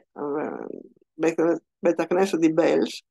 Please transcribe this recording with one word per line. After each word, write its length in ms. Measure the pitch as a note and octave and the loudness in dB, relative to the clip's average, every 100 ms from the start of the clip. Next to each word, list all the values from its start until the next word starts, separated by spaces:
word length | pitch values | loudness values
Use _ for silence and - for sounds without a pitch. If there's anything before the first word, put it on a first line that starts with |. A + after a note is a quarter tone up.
| - | -4
eh, 540 | - D3 D3 B2 B1+ - - - _ _ | -10 -6 -6 -6 -8 -12 -14 -18 _ _
Bet, 500 | - D#3+ E3 E3 D#3+ - _ | -2 -2 2 0 0 -6 _
Bet 280 | E3+ E3+ E3 | 0 0 0
Knesset 320 | F3+ G3 D#3+ | 2 2 2
di 140 | D#3+ | 2
Belz, 500 | D#3+ D3 D#3 A#3+ - - | 4 2 2 0 -6 -18